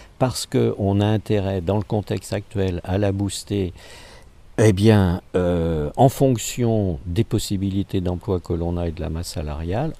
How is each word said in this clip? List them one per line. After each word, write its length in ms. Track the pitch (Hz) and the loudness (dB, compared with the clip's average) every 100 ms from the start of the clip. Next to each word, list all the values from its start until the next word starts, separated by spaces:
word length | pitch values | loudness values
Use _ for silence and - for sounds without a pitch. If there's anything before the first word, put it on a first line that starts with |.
| - - | -14 -2
parce 280 | 131 - - | -2 -2 -4
qu'on 540 | 131 117 - 98 101 | 0 0 2 2 4
a 60 | 104 | 4
intérêt, 540 | 107 - 107 95 98 | 2 0 -2 0 -2
dans 160 | 85 101 | 0 0
le 80 | |
contexte 480 | 101 110 101 107 - | 0 -4 -2 -6 -4
actuel, 480 | 104 - 101 95 87 | -8 -6 -2 -2 -2
à 160 | - 95 | -2 0
la 140 | 101 | 0
booster, 600 | 98 101 - - 104 92 - - - - - - - - - | 0 -2 -4 -4 -2 -2 -6 -18 -20 -20 -20 -20 -20 -10 2
eh 140 | 110 | 4
bien, 480 | 95 107 107 95 87 - 92 | 6 6 6 6 2 -2 -2
euh, 540 | 87 87 82 80 73 - | 0 0 0 -2 -2 4
en 120 | 127 | 4
fonction 880 | - 135 120 - - 117 110 98 80 92 | 4 2 2 -4 -2 0 0 0 -2 -4
des 160 | 87 | -2
possibilités 800 | 117 110 - 98 98 98 95 101 | 0 0 -2 -2 -2 -2 -2 -2
d'emploi 400 | 90 90 - 92 | -2 -4 -2 -4
que 140 | - | -2
l'on 220 | 85 85 87 | -4 -2 -2
a 120 | 85 | -2
et 40 | |
de 80 | 80 | -4
la 100 | 80 | -6
masse 180 | 80 87 | -6 -6
salariale, 640 | - 76 73 82 101 156 - | -8 -6 -6 -4 -4 -4 -2